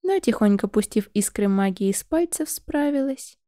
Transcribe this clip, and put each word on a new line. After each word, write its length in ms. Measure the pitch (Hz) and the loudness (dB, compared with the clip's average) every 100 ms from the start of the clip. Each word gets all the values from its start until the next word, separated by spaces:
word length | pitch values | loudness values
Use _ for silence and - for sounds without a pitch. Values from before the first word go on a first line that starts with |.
Но, 160 | 359 381 | 0 0
тихонько 500 | - 220 208 202 196 | 2 2 4 4 2
пустив 400 | 214 208 214 202 | 0 0 -2 -2
искры 340 | 208 202 - 202 | -2 -2 0 2
магии 420 | 196 196 185 196 | 2 0 0 -2
из 120 | 196 | -2
пальцев, 460 | - 320 339 - 311 | -2 0 0 -4 -6
справилась. 880 | - - 294 294 285 269 269 - _ | -8 -4 -2 0 0 -2 -4 -10 _